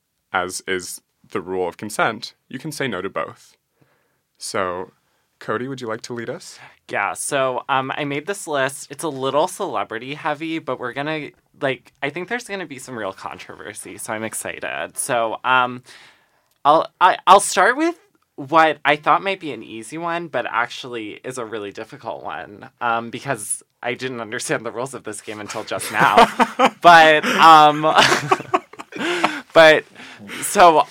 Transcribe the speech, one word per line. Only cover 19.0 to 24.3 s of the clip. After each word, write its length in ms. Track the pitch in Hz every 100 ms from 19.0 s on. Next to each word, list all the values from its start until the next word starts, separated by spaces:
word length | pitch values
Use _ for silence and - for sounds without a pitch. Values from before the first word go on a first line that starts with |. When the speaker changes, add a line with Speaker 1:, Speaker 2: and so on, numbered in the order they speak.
| 156 165
Speaker 2:
might 180 | 190 190
be 120 | 160
an 100 | 113
easy 340 | - 110 110 156
one, 320 | 170 170 170
but 160 | 131 107
actually 720 | 113 120 - 135 120 107 -
is 140 | - 131
a 60 | 110
really 260 | 110 101
difficult 520 | 101 110 139 113 69
one, 440 | 69 78 78 104 123 _
um, 300 | 120 117 117
because 520 | 120 143 120 104 - _ _
I 120 | 120
didn't 260 | 123 131 123
understand 460 | 107